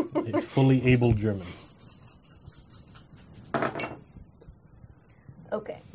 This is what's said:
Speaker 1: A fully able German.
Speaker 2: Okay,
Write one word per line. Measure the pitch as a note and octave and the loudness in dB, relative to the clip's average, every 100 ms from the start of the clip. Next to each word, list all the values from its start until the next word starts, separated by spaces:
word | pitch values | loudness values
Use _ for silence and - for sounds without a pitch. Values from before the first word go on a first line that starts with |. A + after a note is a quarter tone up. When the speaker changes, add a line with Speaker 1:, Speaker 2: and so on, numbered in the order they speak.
| - - - | 0 -2 -2
Speaker 1:
A | E4 | -2
fully | - - C3+ C3 B2 | 0 4 6 6 6
able | B2+ A#2+ | 6 6
German. | G#2+ G#2+ G2+ F2 - - - - - - - - - - - - - - - - - - - - - - - - - - - - - - - - - - - _ _ - - - | 4 2 -2 -6 -12 -16 -14 -14 -14 -14 -16 -16 -18 -16 -16 -16 -18 -14 -16 -16 -20 -20 -20 -8 -4 -2 -2 -2 -4 -18 -20 -20 -20 -20 -20 -20 -20 -20 -20 _ _ -20 -20 -8
Speaker 2:
Okay, | G#3+ A3 - - | -8 -8 -12 -16